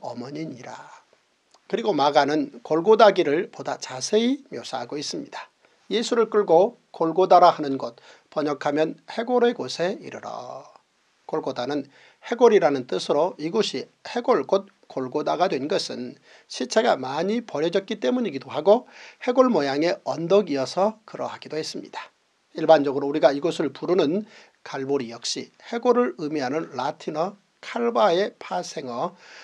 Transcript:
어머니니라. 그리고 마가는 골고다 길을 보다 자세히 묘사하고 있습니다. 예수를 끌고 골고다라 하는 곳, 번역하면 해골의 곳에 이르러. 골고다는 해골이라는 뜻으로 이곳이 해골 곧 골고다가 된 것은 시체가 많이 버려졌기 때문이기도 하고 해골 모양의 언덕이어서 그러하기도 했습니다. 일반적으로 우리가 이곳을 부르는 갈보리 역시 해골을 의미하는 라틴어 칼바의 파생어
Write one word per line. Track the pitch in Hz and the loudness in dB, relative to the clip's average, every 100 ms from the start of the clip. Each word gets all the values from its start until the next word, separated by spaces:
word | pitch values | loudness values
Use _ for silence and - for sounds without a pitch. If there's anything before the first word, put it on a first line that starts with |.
어머니니라. | 127 120 127 151 160 123 - - - - _ _ _ _ _ _ - | -10 -12 -12 -10 -12 -12 -16 -18 -18 -20 _ _ _ _ _ _ -6
그리고 | 214 220 | -4 0
마가는 | 151 143 147 139 156 135 - | 2 4 6 4 2 -2 -8
골고다 | - 160 180 220 214 | -2 0 4 8 8
길을 | 190 151 156 220 | 8 2 0 -2
보다 | - 139 131 | -10 -10 -8
자세히 | - 131 - 214 240 285 - | -10 -10 0 0 2 -2 -6
묘사하고 | 131 - 120 120 147 | -14 -10 -10 -8 -10
있습니다. | 143 151 - - - _ _ _ - | -8 -10 -10 -14 -18 _ _ _ -6
예수를 | 202 226 233 220 | -4 0 0 2
끌고 | 214 196 165 220 - _ | 2 4 6 6 0 _
골고다라 | - 160 165 185 180 175 | -4 -2 2 6 8 8
하는 | 156 143 135 | 6 -4 -4
곳, | 120 - - - _ | -6 -14 -20 -20 _
번역하면 | 156 151 147 147 147 160 - _ | -4 -2 -2 -2 0 -2 -4 _
해골의 | - 240 247 233 | -8 -2 2 2
곳에 | 240 127 - 175 269 | 0 -8 -4 -4 -4
이르러. | - - 113 113 123 131 - - _ _ _ _ - | -12 -14 -12 -12 -12 -14 -16 -20 _ _ _ _ -8
골고다는 | 156 139 127 123 147 - _ - _ - | -6 -4 -6 -4 -4 -6 _ -20 _ -8
해골이라는 | 240 240 202 156 139 123 | 4 6 6 4 0 -4
뜻으로 | 185 - 147 175 - | -6 -2 0 0 -2
이곳이 | 156 214 208 127 - _ - | -4 -2 -2 -4 -10 _ -8
해골 | 240 240 190 | -6 0 0
곧 | 135 196 196 _ _ | 2 -2 -2 _ _
골고다가 | - 127 151 151 147 185 | -8 -6 -4 -2 0 0
된 | 147 143 | 0 -2
것은 | 185 - 117 123 - _ - _ | -4 -4 -10 -12 -14 _ -20 _
시체가 | - 254 214 233 143 | -8 -2 0 2 0
많이 | 127 147 190 233 | -2 -4 -2 -2
버려졌기 | 233 143 165 190 196 208 | -4 -4 0 -2 -4 -4
때문이기도 | 254 247 214 135 131 | -2 -2 -2 -6 -8
하고 | 127 170 226 - - - - | -2 4 4 2 -20 -20 -8
해골 | - 247 262 | -2 2 4
모양의 | 185 139 139 170 - | 4 2 0 0 -2
언덕이어서 | - 147 170 202 190 139 127 180 208 220 - | -6 -6 2 2 2 -4 -4 0 -2 -2 -18
그러하기도 | - 123 - 131 151 | -10 -10 -10 -10 -10
했습니다. | - - - - - _ _ _ _ | -8 -12 -14 -14 -16 _ _ _ _
일반적으로 | 175 156 156 143 135 139 | -6 6 6 6 -2 -2
우리가 | 156 160 | 2 2
이곳을 | 139 165 156 147 | 2 -4 -2 -4
부르는 | - - 185 147 185 - - - _ | -4 -2 2 2 0 -6 -18 -20 _
갈보리 | - 143 135 143 117 | -12 -10 -4 -4 -4
역시 | 113 - 131 120 _ - | -10 -8 -8 -10 _ -10
해골을 | 233 247 240 247 - | -4 2 2 2 -2
의미하는 | 151 151 127 151 165 127 | -6 -4 -2 -4 -6 -6
라틴어 | 139 - - 151 185 208 _ _ | -6 -6 -8 -4 -4 -6 _ _
칼바의 | - 240 233 233 208 175 202 - | -10 -4 -2 2 2 2 -2 -6
파생어 | - 180 175 160 131 120 175 - - - | -8 -8 -8 -12 -10 -6 -8 -8 -20 -20